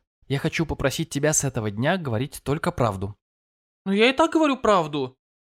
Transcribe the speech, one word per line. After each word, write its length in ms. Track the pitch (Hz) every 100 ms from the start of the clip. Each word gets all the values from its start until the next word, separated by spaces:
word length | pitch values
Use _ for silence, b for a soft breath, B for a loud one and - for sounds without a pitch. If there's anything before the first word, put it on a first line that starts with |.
| _ _ -
я 100 | 135
хочу 260 | 160 -
попросить 460 | 156 139 139 - 165
тебя 220 | 143 151
с 120 | 151
этого 260 | 139 123 107
дня 260 | 101 139 185
говорить 420 | 143 110 139 -
только 260 | - 151 175
правду». 460 | - 117 95 98 - _ _ _ _ _ _
«Но 80 | 190
я 180 | 196 240
и 20 |
так 200 | 262 320
говорю 240 | 320 302 269
правду!» 640 | 220 196 156 147 131 - _ _